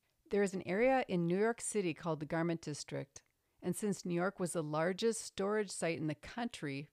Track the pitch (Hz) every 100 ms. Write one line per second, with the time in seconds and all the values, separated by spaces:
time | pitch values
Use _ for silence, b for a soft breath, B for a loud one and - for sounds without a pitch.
0 | _ _ - 202 202 185 - 190 254 262
1 | - 180 170 185 220 240 - 214 180 147
2 | 175 156 147 165 170 165 - 147 - 139
3 | 139 - _ _ _ _ 185 175 214 180
4 | 180 170 185 - 175 175 151 151 170 185
5 | 226 226 - - 196 214 202 - 170 170
6 | 151 147 - - 240 - 147 135 147